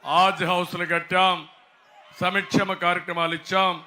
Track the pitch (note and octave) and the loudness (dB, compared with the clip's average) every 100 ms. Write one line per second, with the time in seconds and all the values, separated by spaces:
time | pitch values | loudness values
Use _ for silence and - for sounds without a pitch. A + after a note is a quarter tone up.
0 | C3 D#3+ F#3+ F3 F3 F3+ F3 F3+ F3 E3+ | 2 4 4 2 -2 0 -2 -6 -2 -2
1 | E3 F#3 F#3+ F3 D#3 _ _ _ _ - | 0 2 2 0 -6 _ _ _ _ -20
2 | - - F3+ G3 F#3+ A#3+ G3 F#3+ F3 F3+ | -20 -4 -2 -2 0 0 0 -2 -2 -2
3 | E3+ E3+ E3 E3 - F#3+ F#3+ E3+ | -4 -4 -2 -4 -2 0 2 0